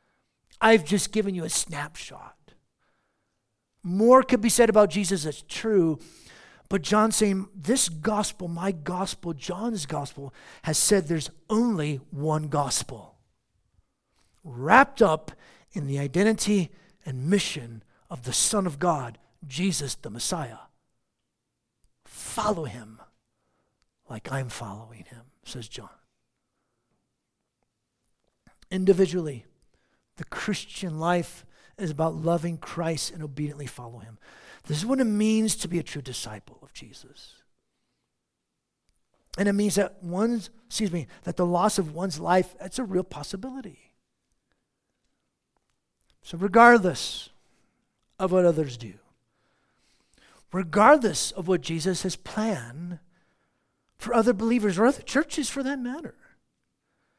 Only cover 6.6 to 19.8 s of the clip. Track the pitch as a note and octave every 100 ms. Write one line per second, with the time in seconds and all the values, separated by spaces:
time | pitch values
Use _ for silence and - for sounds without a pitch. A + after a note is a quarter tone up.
6.6 | - G3 - G#3 A3 - G#3 F#3+ G3 G3
7.6 | D3 C4 - D#3 A3 G#3+ G3+ - F3 E3
8.6 | F#3+ E3 D3 F3+ F#3+ - F3 D3 - F3+
9.6 | A#3+ G#3+ C#3 D3 C#3+ - C#3 - - -
10.6 | - D3+ - G3+ D#3 E3 - - - A3
11.6 | A#3+ F#3 D3 C#3 - C#3 D#3 D#3 D3+ D3+
12.6 | C#3 - - A2+ - _ _ _ _ _
13.6 | _ _ _ _ _ _ _ _ D#3+ A#2+
14.6 | D3 A#3 C#4 - G3 D#3 - - - -
15.6 | _ F3 C#3 C#3 C#3 E3+ G#3+ G#3+ G3+ G#3
16.6 | E3 - _ _ D3 B2+ D3 G3 - D3
17.6 | A#2 A2+ - _ - C#3+ B2 - - G#3+
18.6 | F#3 C#3+ F3+ D3+ A#2+ - _ - D3 C3
19.6 | F#3+ -